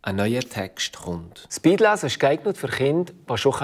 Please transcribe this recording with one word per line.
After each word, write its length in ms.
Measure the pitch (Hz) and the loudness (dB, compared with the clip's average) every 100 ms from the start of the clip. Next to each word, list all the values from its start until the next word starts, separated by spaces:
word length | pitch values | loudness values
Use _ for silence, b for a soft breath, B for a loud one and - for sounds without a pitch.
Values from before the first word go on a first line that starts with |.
Ein 140 | - 98 | -4 -2
neuer 240 | 104 123 | 0 0
Text 580 | 127 107 95 - - - | -2 -8 -8 -8 -10 -8
kommt. 480 | - 87 82 - - | -8 -8 -10 -20 -14
Speedlesen 600 | - 156 196 214 208 143 | 2 4 6 4 4 -2
ist 100 | - | 0
geeignet 400 | 139 151 - - | 2 2 -2 -4
für 100 | 135 | -6
Kinder, 440 | - 135 160 180 | 0 0 2 -2
die 260 | - - 120 | -10 -6 2
schon 140 | 139 131 | 2 2